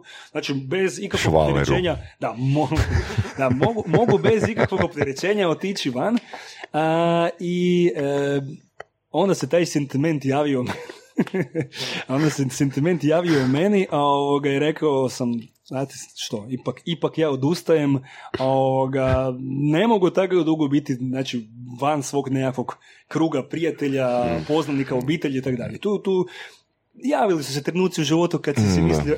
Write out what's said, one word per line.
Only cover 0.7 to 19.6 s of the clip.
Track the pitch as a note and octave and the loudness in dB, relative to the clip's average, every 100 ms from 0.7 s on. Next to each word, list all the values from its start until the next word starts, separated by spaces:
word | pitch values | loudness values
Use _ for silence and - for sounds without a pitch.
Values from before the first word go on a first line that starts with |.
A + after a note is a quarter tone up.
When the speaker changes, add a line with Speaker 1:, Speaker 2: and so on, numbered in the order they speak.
| F#3 F#3 C#3+ | -2 -2 -2
Speaker 1:
ikakvog | G3+ - | -6 -2
Speaker 2:
Švaleru. | - D#2+ D2+ | 2 4 4
Speaker 1:
opterećenja, | C#2 C2+ C#2 F3+ - - - | 2 2 2 0 -4 -8 -8
da, | B2+ | -8
mo-, | A2+ C3+ C#3+ C#3+ D#3 G#2 - - | -2 0 2 0 0 0 0 -2
<laughs> | - - - | -4 -4 0
da, | C3 | 0
mogu, | B2+ G#3 A3+ - | 2 2 0 0
mogu | D#3 A#3+ D#3+ | 2 4 4
bez | D#3+ A3 G3 | 4 4 2
ikakvog | A3+ - F#3 | 2 0 2
opterećenja | - D3 C#3 C3 F3+ G#3 F3 | 0 0 -2 0 0 2 2
otići | D3+ F#3+ F#3+ C#3+ | 0 -2 -4 -4
van. | B2 F3 A#3 - - - - - | -2 0 0 -4 -18 -18 -18 -6
A, | D3+ D#3+ E3 E3+ E3+ E3+ - | -2 2 2 2 2 0 -2
i, | F3 F3 F3+ F3 F3 D#3 | -4 0 2 4 4 2
e, | C#3 C#3+ C#3+ C#3+ C3+ - _ _ - _ _ | -2 0 0 -2 -4 -12 _ _ -20 _ _
onda | D3 G3 | 0 2
se | E3 C3 | 2 2
taj | E3+ E3+ | 0 2
sentiment | D3+ C#3 C3+ D#3+ D3+ | -2 -2 0 0 0
javio | C3+ C#3 D3 C3+ A2 G2+ - - - - - F#3+ | 0 0 0 0 -2 -6 -12 -20 -14 -4 -2 -2
<laughs> | E3+ E3 C#3 - C3 - - | -4 -4 -6 -6 -8 -8 -4
onda | C3 D#3 | 0 0
se | C#3 C3 | 0 -4
sentiment | - C#3 C3 D#3 F3 | 0 0 2 0 2
javio | C#3+ D#3+ F3 D3 B2+ | 2 2 2 2 2
meni, | C3+ G3 G3+ F#3+ | 2 2 2 2
a | D3 | 2
ovoga, | C#3+ C#3+ C#3+ C#3+ C#3+ | 2 2 2 0 2
i | C#3 | 0
rekao | D3+ D#3 D3+ C3+ B2+ | 0 0 0 2 0
sam, | - B2 A#2 - _ | -2 -2 -4 -8 _
"Znate | - C3 C3+ - - - | -10 -6 -6 -8 -18 -12
što, | - A2 G#2+ | -8 -8 -8
ipak, | B2+ - A#2+ | -8 -8 -8
ipak | - D#3+ D#3 D#3 | -6 -4 -4 0
ja | D#3 | -2
odustajem, | C3+ C3+ F3 - D#3+ D3 C#3 C3+ - - - | 0 0 -2 2 2 2 0 -4 -20 -12 -4
a | C3 | 0
ovoga, | C3+ C3+ C3 C3 C3+ C3 C3 C3 B2+ | 2 2 2 0 0 2 2 0 -4
ne | C3 C3+ | -6 -2